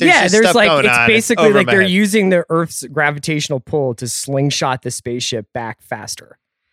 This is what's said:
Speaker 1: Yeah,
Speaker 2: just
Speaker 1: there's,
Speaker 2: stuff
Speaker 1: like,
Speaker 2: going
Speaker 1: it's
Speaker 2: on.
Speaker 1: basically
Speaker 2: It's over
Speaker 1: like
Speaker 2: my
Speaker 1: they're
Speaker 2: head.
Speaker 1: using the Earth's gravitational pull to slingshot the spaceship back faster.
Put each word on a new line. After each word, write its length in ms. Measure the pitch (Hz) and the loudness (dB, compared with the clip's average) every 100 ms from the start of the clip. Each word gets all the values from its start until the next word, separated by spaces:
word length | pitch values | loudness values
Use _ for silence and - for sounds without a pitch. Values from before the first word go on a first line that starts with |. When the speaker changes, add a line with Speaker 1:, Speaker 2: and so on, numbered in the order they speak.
Speaker 1:
Yeah, 220 | 330 330 | 2 2
Speaker 2:
just 100 | 190 | 4
Speaker 1:
there's, 120 | 208 226 | 4 4
Speaker 2:
stuff 80 | 233 | 4
Speaker 1:
like, 120 | 208 | 4
Speaker 2:
going 180 | 147 131 | 2 2
Speaker 1:
it's 120 | 120 | 2
Speaker 2:
on. 100 | 117 | 4
Speaker 1:
basically 380 | 220 220 233 170 | 2 0 2 4
Speaker 2:
It's 40 | |
over 80 | 208 | 4
Speaker 1:
like 80 | 180 | 2
Speaker 2:
my 40 | |
Speaker 1:
they're 80 | 202 | 2
Speaker 2:
head. 80 | 190 | 2
Speaker 1:
using 380 | 180 208 214 190 | 2 2 2 2
the 160 | 180 - | 0 0
Earth's 340 | 165 165 - 131 | -2 -2 -8 -10
gravitational 720 | 143 147 147 151 151 - 139 | -2 -2 -2 -6 -6 -4 -6
pull 320 | - 151 135 117 | -4 -4 -2 -4
to 120 | 123 | -8
slingshot 760 | - - 139 143 135 151 127 | -8 -6 -2 -2 -2 -4 -4
the 100 | 123 | -6
spaceship 560 | - - 123 - 117 104 | -10 -8 -8 -6 -8 -8
back 280 | 123 113 107 | -10 -10 -12
faster. 560 | _ 113 101 - - - _ _ _ | _ -12 -10 -14 -16 -20 _ _ _